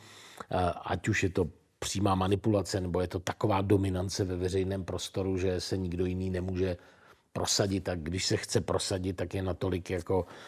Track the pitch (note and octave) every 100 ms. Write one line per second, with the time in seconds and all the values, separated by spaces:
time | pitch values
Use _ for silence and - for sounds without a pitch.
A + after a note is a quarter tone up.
0 | - - - - - F2+ F2+ - - F#2
1 | - G#2 G2 F2 E2 - _ - - G2
2 | G2 F#2 F#2 G2 A2+ G2+ F2+ G2 F2+ F2
3 | F2+ F#2 - - A2 G2 G2 G2+ F#2+ F#2
4 | F#2+ - F#2+ F2+ F#2 F#2+ F#2+ G2 F2+ F2+
5 | - - F#2+ F#2+ F#2 F2+ - G2 F#2 F2
6 | F#2 F#2 F#2 F2+ F#2 F#2 F#2+ F2 - -
7 | - - _ - F2+ - G#2 F#2+ F2+ F2+
8 | D2+ F#2 - A2 - A#2 F2 F#2 - G2
9 | F#2 F#2 F2+ G2+ F#2+ F2+ F#2+ F2+ - F#2
10 | F2 F#2+ F2 -